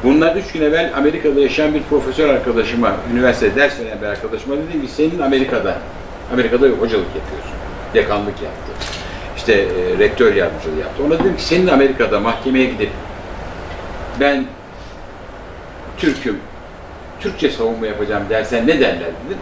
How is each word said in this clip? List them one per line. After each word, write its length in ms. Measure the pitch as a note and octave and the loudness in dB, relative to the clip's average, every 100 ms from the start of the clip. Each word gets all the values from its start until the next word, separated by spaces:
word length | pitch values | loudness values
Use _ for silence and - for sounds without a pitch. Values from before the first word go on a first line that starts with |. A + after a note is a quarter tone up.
bundan 340 | B2 D3+ E3 F#3 | 6 6 4 2
üç 140 | F#3+ | -4
gün 100 | D#3+ | 0
evvel 300 | D3+ D#3+ E3+ C3+ | 2 2 0 2
Amerika'da 440 | C#3+ D#3 D3 C#3 | 2 4 2 4
yaşayan 340 | C#3 - D3+ | 4 4 2
bir 80 | D3+ | 0
profesör 460 | - D3 C3 C3 D3+ | 2 0 2 2 4
arkadaşıma, 640 | C3 B2+ A2+ G#2+ A#2+ A2 - A#2+ | 4 2 0 0 2 2 0 -2
üniversitede 440 | A#2+ B2+ A#2 G#2+ A#2+ | 2 4 4 2 4
ders 240 | C#3+ - | 2 0
veren 180 | A2+ G2+ | -8 -6
bir 40 | G#2 | -6
arkadaşıma 500 | G2 A2 A2+ C3 C#3+ | -4 -6 -6 -4 -4
dedim 300 | D#3+ D#3+ B2+ | -2 -4 -4
ki, 60 | |
"Senin 260 | - D#3+ F3 | 0 0 2
Amerika'da, 600 | C3+ C3+ C3+ A#2 G2 - - - - - - | 2 2 2 0 0 -4 -8 -12 -12 -12 -4
Amerika'da 340 | B2+ A2+ A#2+ C3+ | 0 2 4 4
hocalık 240 | A2+ A#2 | 4 2
yapıyorsun, 640 | G#2+ E2+ - - - - - - - - | 0 -2 -6 -8 -10 -10 -10 -10 -10 0
dekanlık 480 | A2+ G2+ G#2 G2+ G2 | 2 2 0 -2 -6
yaptı, 300 | - - - - - - - - - - | -10 -10 -10 -8 -8 -8 -10 -10 -10 -6
işte, 160 | - | 2
e, 460 | G2+ F#2 F#2 F2+ F2+ | 4 4 0 0 4
rektör 360 | G#2 - A#2 | 4 6 4
yardımcılığı 460 | G2 E2+ - - D#2 | 6 2 -2 -6 -4
yaptı." 220 | - - D3 | -6 -2 0
Ona 120 | E3 | 2
dedim 180 | F#3 E3 | 2 0
ki, 80 | |
"Senin 220 | - F3 F#3 | 0 4 6
Amerika'da 540 | C#3 C3+ C3 G#2+ G2+ | 6 6 4 2 2
mahkemeye 440 | A2+ A2 C3 C3 | 0 0 0 2
gidip 260 | B2+ G2+ G2 - - - - - - - - - - - - A#2+ | 2 0 -4 -4 -10 -12 -12 -10 -10 -10 -10 -10 -10 -10 -8 0
ben 240 | C#3+ C#3 B2 - - - - - - - - - - - - - - - | 2 2 -2 -10 -18 -18 -16 -16 -16 -16 -16 -16 -16 -16 -16 -14 -14 -2
Türk'üm, 400 | E3 C3 B2 F#2+ - - - - - - - - | -2 0 -4 -6 -10 -16 -16 -16 -16 -16 -16 -8
Türkçe 300 | G3+ - C#3+ | -6 0 -2
savunma 360 | - A2+ A2+ A2 | 2 -2 0 -4
yapacağım 360 | G#2 G#2 G2+ G2+ | -2 -2 -2 0
dersen 360 | A2 G#2+ A#2 A#2+ | 0 0 2 4
ne 140 | D#3 | 4
derler?" 300 | A2+ - - - - | 4 2 -6 -8 -10
dedim. 120 | G4 | -10